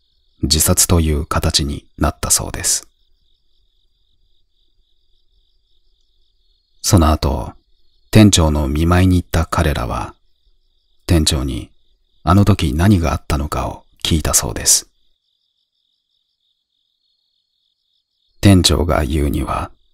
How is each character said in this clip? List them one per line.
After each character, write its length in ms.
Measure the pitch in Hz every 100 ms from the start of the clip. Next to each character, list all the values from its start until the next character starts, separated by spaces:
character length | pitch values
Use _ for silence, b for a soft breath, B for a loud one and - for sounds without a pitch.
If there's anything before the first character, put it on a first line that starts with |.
| _ _ _ -
自 160 | - 78
殺 280 | - 90 -
と 120 | 87
い 120 | 78
う 120 | 73 78
形 400 | - 82 - 71
に 220 | 71 _ -
な 140 | -
っ 80 | -
た 80 | -
そ 200 | - 50
う 20 |
で 120 | -
す。 240 | - - - _ _ _ _ _ _ _ _ _ _ _ _ _ _ _ _ _ _ _ _ _ _ _ _ _ _ _ _ _ _ _ _ _ _ _ _ _ _ _
そ 180 | - 85
の 120 | 78
後、 420 | 76 73 65 - - _ _ _ _ -
店 180 | 107 107
長 220 | 90 80
の 160 | 73 69
見 180 | 73 82
舞 200 | 90 92
い 20 |
に 80 | 90
行 100 | -
っ 20 |
た 180 | 85 80
彼 280 | - 80
ら 140 | 67 62
は、 260 | - - - _ _ _ _ _ _ _ _ -
店 180 | 85 78
長 180 | 65
に 280 | 67 62 - _ _ _ _ _
あ 120 | - 95
の 100 | 101
時 280 | 98 80
何 260 | 71 95 95
が 140 | 78
あ 20 | 71
っ 100 | -
た 140 | 73
の 100 | 73
か 180 | - -
を 180 | - _ _
聞 140 | - 80
い 40 |
た 140 | - -
そ 160 | 57
う 20 |
で 140 | - -
す。 240 | - - _ _ _ _ _ _ _ _ _ _ _ _ _ _ _ _ _ _ _ _ _ _ _ _ _ _ _ _ _ _ _ _ _ _ -
店 200 | 101 95
長 240 | 82 73 78
が 180 | 67 76
言 220 | 78 71
う 20 |
に 140 | -
は、 280 | 65 - - _ _